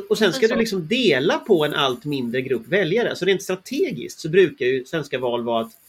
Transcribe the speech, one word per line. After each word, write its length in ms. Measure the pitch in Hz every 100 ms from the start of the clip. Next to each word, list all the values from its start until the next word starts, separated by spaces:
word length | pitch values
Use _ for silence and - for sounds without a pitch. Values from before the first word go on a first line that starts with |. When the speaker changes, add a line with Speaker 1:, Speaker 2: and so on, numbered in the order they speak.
| 202
Speaker 1:
och 80 | 214
sen 160 | 202
ska 60 | -
Speaker 2:
Precis 100 | 226
Speaker 1:
du 40 |
Speaker 2:
så. 60 | 233
Speaker 1:
liksom 280 | 220 190 156
dela 500 | 247 220 131 160 311
på 280 | 269 170 147
en 80 |
allt 320 | 151 139 127 147
mindre 360 | 139 120 131
grupp 260 | 131 120 113
väljare. 480 | 190 160 226 190 -
Så 100 | 180
rent 180 | 185
strategiskt 760 | - 185 - 269 339 147 - -
så 100 | 160
brukar 360 | 185 165 - 127
ju 200 | 131 127
svenska 340 | 165 139 127
val 240 | 123 120
vara 220 | 117 117 113
att 60 | -